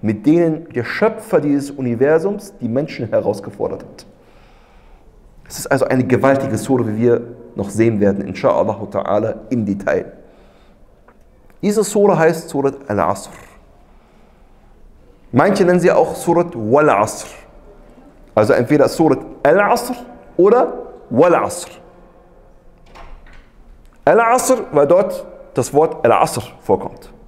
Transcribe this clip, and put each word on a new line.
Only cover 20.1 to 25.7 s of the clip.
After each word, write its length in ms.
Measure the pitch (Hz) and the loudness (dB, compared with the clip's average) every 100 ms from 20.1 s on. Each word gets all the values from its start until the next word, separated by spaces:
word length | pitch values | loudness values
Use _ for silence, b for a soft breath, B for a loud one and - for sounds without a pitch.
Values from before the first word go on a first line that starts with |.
| - - - | -20 -18 2
oder 380 | 185 240 - - - - - | 4 4 2 -4 -14 -18 -6
Wal-Asr. 600 | 120 175 156 101 - - - - - - _ _ - - - - - - - - - - - - _ - - - _ - | 2 4 4 0 -6 -14 -18 -20 -20 -20 _ _ -20 -20 -20 -20 -20 -20 -20 -20 -20 -20 -20 -20 _ -20 -20 -20 _ 2
Al-Asr, 520 | 185 233 247 247 254 - | 2 4 2 2 -2 0
weil 140 | 147 143 | 0 4
dort 400 | 175 202 - - - - | 4 2 -4 -14 -20 -10
das 200 | - 123 | -6 -2